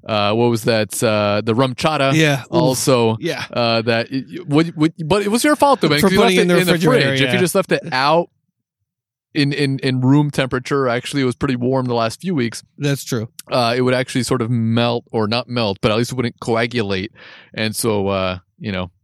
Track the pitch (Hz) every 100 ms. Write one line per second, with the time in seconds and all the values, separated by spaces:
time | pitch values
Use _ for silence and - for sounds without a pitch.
0 | - 107 101 110 120 117 123 110 107 -
1 | 120 107 104 104 110 113 135 123 156 151
2 | 135 156 156 139 - 120 127 127 - 127
3 | 117 110 165 139 - - 117 113 113 113
4 | 117 135 123 151 - 143 165 160 156 -
5 | 156 196 202 233 302 302 285 269 - 147
6 | 190 190 202 180 180 175 180 170 165 -
7 | 135 135 135 - 180 196 180 160 - 127
8 | 139 160 175 _ _ _ _ _ _ _
9 | _ _ _ 160 143 143 139 135 135 127
10 | 127 143 147 147 131 135 123 143 131 117
11 | - 143 127 123 143 123 123 131 127 117
12 | 113 - 180 165 117 - _ - 143 139
13 | - 123 110 - - 127 117 123 127 127
14 | 131 135 120 131 113 123 113 113 120 120
15 | _ 117 104 117 123 120 110 98 113 107
16 | 123 127 120 - - 113 120 117 101 95
17 | 95 - - - - - 110 104 117 104
18 | 98 98 92 90 _ _ 107 92 90 _